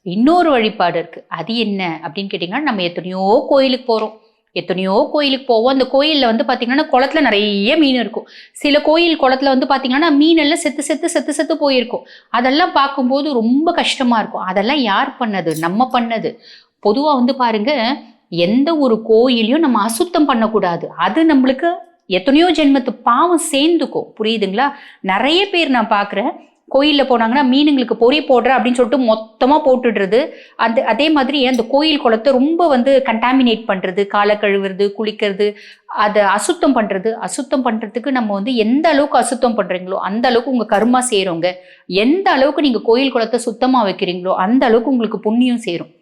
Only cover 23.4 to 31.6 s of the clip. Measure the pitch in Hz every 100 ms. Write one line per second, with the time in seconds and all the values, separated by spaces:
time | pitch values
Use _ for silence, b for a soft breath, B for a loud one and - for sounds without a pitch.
23.4 | - 269 311 339 285 - - - 220 226
24.4 | 196 196 277 277 B B 190 190 262 339
25.4 | 403 359 302 247 220 208 202 196 254 370
26.4 | B B _ 262 294 285 262 240 226 269
27.4 | 262 262 302 277 233 226 233 302 294 247
28.4 | 233 262 233 247 240 277 240 220 - _
29.4 | 262 302 294 254 247 208 196 220 311 B
30.4 | B B 233 220 220 220 311 302 254 294
31.4 | 254 254